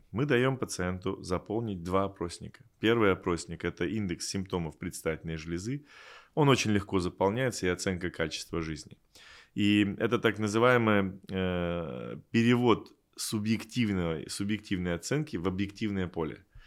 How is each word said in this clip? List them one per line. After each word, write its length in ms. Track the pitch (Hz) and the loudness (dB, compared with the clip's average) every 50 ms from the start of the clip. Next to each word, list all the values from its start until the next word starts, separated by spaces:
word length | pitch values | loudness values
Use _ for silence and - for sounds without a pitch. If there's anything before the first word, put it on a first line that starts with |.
| - _ | -16 _
Мы 140 | - 98 143 | -4 -2 0
даём 320 | 143 131 120 123 135 135 | 2 2 2 2 2 0
пациенту 640 | 120 - - - - 90 90 92 92 - 95 95 - - | -2 -4 -6 -4 -4 -4 -2 -4 -4 -4 -6 -6 -6 -4
заполнить 600 | 87 92 85 - - 104 113 120 110 98 90 85 | -4 -4 -4 -2 -4 -4 -4 -4 -4 -6 -6 -4
два 220 | 90 92 95 98 | -2 0 0 0
опросника. 580 | 95 95 - 87 87 - - 87 82 - - - _ _ _ | -2 -4 -6 -8 -8 -8 -10 -14 -16 -16 -18 -20 _ _ _
Первый 320 | - 107 117 117 110 98 | 2 4 4 6 6 4
опросник — 540 | 92 90 - 92 87 82 - - 85 80 - | 4 4 2 -2 -2 -2 -4 -8 -10 -6 -6
это 200 | 87 80 - 87 | -6 -4 -2 -2
индекс 420 | 80 90 110 104 92 85 78 - | -2 -2 -2 -2 -2 -4 -4 -6
симптомов 500 | - - 98 92 95 - 90 85 78 - | -6 -6 -6 -4 -4 -4 -4 -4 -4 -6
предстательной 600 | _ - 90 - - - 82 80 78 - 82 80 | _ -10 -10 -8 -6 -4 -4 -4 -4 -4 -8 -8
железы. 480 | 80 78 82 85 87 92 113 135 143 - - - - - - - - - _ _ | -8 -6 -6 -6 -6 -4 -6 -8 -8 -10 -14 -20 -20 -20 -20 -20 -20 -20 _ _
Он 120 | - 151 139 | 4 6 6
очень 220 | 135 - - 110 | 6 6 4 4
легко 280 | 107 101 95 - - 95 | 2 2 2 2 0 2
заполняется, 680 | 87 90 - - 92 98 104 120 135 123 - - - | 2 0 0 2 2 2 2 2 -2 -2 -2 0 0
и 40 | 90 | 0
оценка 400 | 90 85 - 98 92 87 90 87 | 0 0 -2 -2 -2 -2 -4 -6
качества 520 | - - 82 80 - - - - - 85 | -4 -4 -4 -4 -4 -8 -8 -6 -4 -4
жизни. 360 | 80 78 78 73 - - - - _ _ - - - - - - - _ - | -4 -4 -6 -8 -10 -16 -20 -20 _ _ -20 -20 -20 -20 -20 -20 -20 _ -2
И 400 | - 107 101 104 104 104 101 98 - | 2 2 4 4 4 4 2 0 0
это 200 | - 113 117 113 | 0 0 0 2
так 200 | - 113 104 101 | 2 0 0 0
называемый, 800 | 107 104 101 110 117 127 127 120 117 110 107 101 98 95 95 - - - | -2 0 2 4 4 6 6 6 6 4 4 4 2 0 -2 -8 -10 -8
э, 840 | 95 95 92 92 90 90 87 85 87 85 82 76 62 62 58 58 60 - - _ | -4 -2 -2 0 0 -2 -2 -2 -2 -4 -6 -8 -8 -10 -10 -10 -12 -14 -8 _
перевод 600 | - 117 113 117 123 120 123 123 107 - - - - _ _ _ _ | 2 4 6 6 6 6 6 6 6 4 2 -4 -20 _ _ _ _
субъективного, 1120 | - - - - 110 104 110 113 104 110 - - 127 117 104 101 92 87 82 82 76 - - | -10 -6 -4 -4 -2 0 0 0 -2 -2 -4 -2 0 0 2 2 0 0 0 -2 -4 -6 -8
субъективной 680 | - - 101 98 107 101 - - 101 90 90 90 85 | -6 -6 -4 -4 -4 -4 -4 -4 -4 -2 -2 -2 -2
оценки 420 | 85 - - 139 147 156 151 - | -4 -2 -2 -2 -2 -2 -4 -6
в 100 | 90 82 | -4 -2
объективное 600 | 95 92 92 101 95 - - 113 104 101 98 92 | -2 -2 -2 -2 -4 -4 -4 -4 -2 -2 -2 -2
поле. 380 | 85 - 87 80 76 55 52 - _ - - - | -4 -4 -4 -4 -4 -6 -10 -16 _ -20 -20 -20